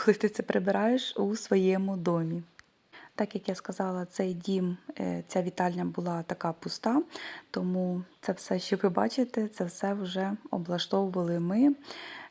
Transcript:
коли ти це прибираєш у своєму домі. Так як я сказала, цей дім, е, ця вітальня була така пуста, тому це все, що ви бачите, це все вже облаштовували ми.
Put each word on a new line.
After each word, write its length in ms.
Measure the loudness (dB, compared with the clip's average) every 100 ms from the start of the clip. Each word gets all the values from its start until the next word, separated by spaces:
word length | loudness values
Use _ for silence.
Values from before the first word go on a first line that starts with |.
| 4
коли 80 | 6
ти 140 | 2
це 140 | 0
прибираєш 720 | 0 2 4 4 4 2 0 -2
у 180 | 0 -2
своєму 600 | 2 4 6 4 0 0
домі. 460 | 0 0 0 -4 -8 -18 _ _ _ -20 -12 -4
Так 200 | -4 -2
як 140 | -6
я 60 | -6
сказала, 500 | -6 -4 -2 -2 -4
цей 280 | -2 -2
дім, 440 | -2 -2 0 0 -2 -8 -6
е, 240 | -4 -4 -2
ця 140 | -2
вітальня 440 | -2 0 0 0 -4
була 380 | -4 -4 -4
така 300 | -4 -4 -4
пуста, 480 | -4 -8 -4 0 2 0 -8 -14 -14 -8
тому 520 | -4 0 0 0 -2 -6 _
це 100 | -4
все, 280 | -4 -2 -4
що 180 | 0 2
ви 60 | 2
бачите, 580 | 4 2 2 0 0 -4
це 180 | -2 -6
все 280 | -2 -2
вже 380 | -2 -2 -2 -2 -4 -4
облаштовували 880 | -4 -2 -4 0 0 2 0 0 0
ми. 360 | 2 4 4 4 -4 -14 -14 -14 -10